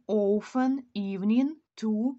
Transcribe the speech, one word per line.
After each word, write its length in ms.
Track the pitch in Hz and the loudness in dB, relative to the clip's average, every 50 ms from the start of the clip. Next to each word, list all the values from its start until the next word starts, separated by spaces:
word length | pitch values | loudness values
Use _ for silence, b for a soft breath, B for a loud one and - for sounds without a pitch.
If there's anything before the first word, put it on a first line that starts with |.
| _ | _
often 800 | - 208 208 208 196 208 208 208 - - 254 254 262 269 277 254 _ - | -2 0 2 2 2 2 0 0 -2 -2 0 0 0 0 -2 -6 _ -6
evening 600 | 208 196 196 196 185 190 208 226 247 269 294 320 - _ _ _ | -6 -4 -4 -4 -2 0 2 4 4 2 2 -2 -6 _ _ _
to 400 | - 220 220 214 214 233 262 277 | -6 -2 -2 0 0 0 -2 -4